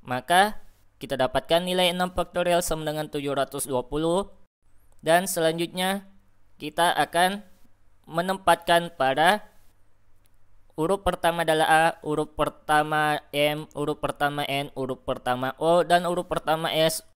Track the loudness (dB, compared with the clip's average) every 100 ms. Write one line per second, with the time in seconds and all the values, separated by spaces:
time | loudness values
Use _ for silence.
0 | -6 -8 2 4 4 0 -14 _ _ _
1 | -8 -2 0 0 0 0 0 2 2 2
2 | -2 -2 -4 -2 0 0 0 -4 -4 -6
3 | -6 -6 -4 -2 -2 -4 -4 -4 -4 -4
4 | 0 0 -2 -12 -20 _ _ -20 -20 -10
5 | 2 2 2 0 0 0 -4 -2 -2 -2
6 | -8 -20 _ _ -20 -14 -10 0 2 2
7 | 0 2 0 0 -10 -20 -20 -20 -20 -20
8 | -8 -4 -2 -2 2 0 4 2 2 -2
9 | 0 2 2 2 -2 -20 -20 _ -20 -20
10 | -20 -20 _ -20 -20 -20 -18 -6 -2 0
11 | -2 0 0 0 0 2 4 4 4 0
12 | -6 -4 -4 -2 -4 -4 0 0 2 0
13 | 0 -2 -4 0 0 0 -8 -8 -6 -4
14 | -6 -2 -4 -2 -4 -4 -6 -8 -8 -8
15 | -6 -6 -4 -4 -4 -2 2 2 4 2
16 | 2 -4 -4 -6 -2 -2 -2 0 0 0
17 | -10